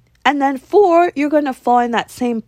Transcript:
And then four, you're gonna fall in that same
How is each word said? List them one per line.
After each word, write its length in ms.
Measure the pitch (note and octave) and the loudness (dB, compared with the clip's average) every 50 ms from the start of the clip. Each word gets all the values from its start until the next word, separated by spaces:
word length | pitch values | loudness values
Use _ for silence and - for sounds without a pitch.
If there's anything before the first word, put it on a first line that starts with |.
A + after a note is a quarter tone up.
| _ _ _ _ - | _ _ _ _ -2
And 160 | C4 D4 C#4+ | -2 -2 0
then 160 | C4+ C#4 C4+ | -2 -2 -4
four, 540 | B3+ - - E4+ G#4 G4+ F4 E4 E4+ F4 F4 - | -6 -8 0 2 2 4 4 4 2 2 0 -2
you're 140 | C#4 D4 C#4+ | -4 -4 0
gonna 240 | D#4 D4 D4 C4 B3 | 0 0 -2 -2 -8
fall 260 | - - B3 B3 B3 | -6 -2 0 0 0
in 120 | A#3+ A#3 | 0 0
that 200 | A#3 G3+ - - | -2 -4 -6 -6
same 300 | - - B3 A#3+ A#3 A3 - | -8 -6 -6 -4 -4 -6 -8